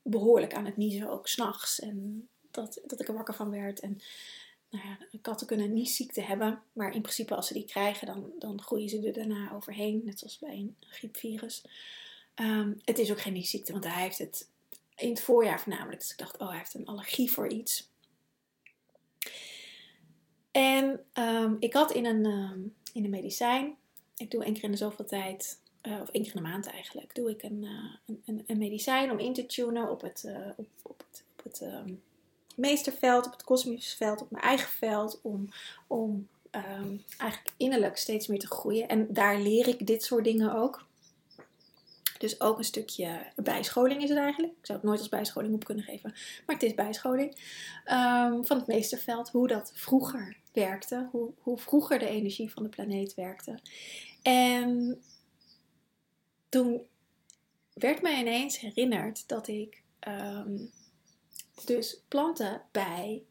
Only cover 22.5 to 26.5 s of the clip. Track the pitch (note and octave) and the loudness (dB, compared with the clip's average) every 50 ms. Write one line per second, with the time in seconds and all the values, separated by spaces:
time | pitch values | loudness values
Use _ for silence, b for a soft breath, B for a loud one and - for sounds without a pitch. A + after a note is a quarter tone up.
22.5 | F#3+ F#3 F#3 G#3+ - _ _ - - A#3 G#3 G3+ G3 F#3+ F#3+ G3 - - A#3+ A#3+ | -6 -8 -10 -10 -12 _ _ -10 -4 -2 -2 -2 -2 -4 -4 -6 -2 0 2 4
23.5 | B3 C4 C#4 D4 D4+ _ _ _ _ - _ _ _ - A#3 G#3+ - A3+ G#3+ G#3+ | 4 2 2 -2 -6 _ _ _ _ -20 _ _ _ -14 -8 -4 -4 -2 0 -2
24.5 | G#3+ G#3+ - G#3 G3+ G#3 G#3+ G#3 G#3 - G#3 - G3+ G3 F#3+ F#3+ F#3+ F#3+ - - | -2 -2 -2 -2 -2 0 -2 -4 -4 -6 -8 -6 -4 -4 -4 -4 -6 -6 -8 -10
25.5 | - - _ - _ _ - A3+ G#3 G3+ - - - G#3 G#3+ - - F#3 E3 D#3+ | -10 -14 _ -20 _ _ -8 -8 -6 -6 -8 -2 -2 -2 -2 -2 -4 -6 -6 -4